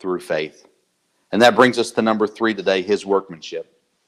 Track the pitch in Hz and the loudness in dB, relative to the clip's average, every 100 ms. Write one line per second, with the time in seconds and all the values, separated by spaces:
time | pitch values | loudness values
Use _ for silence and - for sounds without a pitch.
0 | 95 87 - 80 78 - _ _ _ _ | -8 -6 -4 -6 -6 -12 _ _ _ _
1 | _ _ _ 104 120 104 127 120 110 - | _ _ _ 4 4 6 4 2 -2 -2
2 | 110 107 104 - 113 98 92 95 92 98 | 0 0 -2 -2 -4 -2 0 0 0 -2
3 | 98 95 92 80 - 82 - _ _ _ | 0 -2 -2 -12 -14 -14 -14 _ _ _